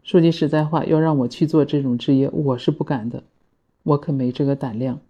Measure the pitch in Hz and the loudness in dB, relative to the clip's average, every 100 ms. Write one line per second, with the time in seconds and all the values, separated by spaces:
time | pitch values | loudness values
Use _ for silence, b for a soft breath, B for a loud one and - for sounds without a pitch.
0 | - 180 165 165 151 151 151 156 - 156 | 2 4 4 2 0 0 0 -2 2 2
1 | 160 147 120 - 151 160 143 147 135 120 | 2 0 -2 -2 2 2 2 0 0 -2
2 | - 135 139 - 143 123 - 147 156 135 | 2 2 2 0 -2 0 -2 -2 -4 -4
3 | 113 - _ _ _ _ _ _ 160 143 | -6 -10 _ _ _ _ _ _ -2 -2
4 | 156 139 127 123 139 139 135 110 131 131 | 0 -2 -4 -2 -2 -2 -4 -6 -6 -8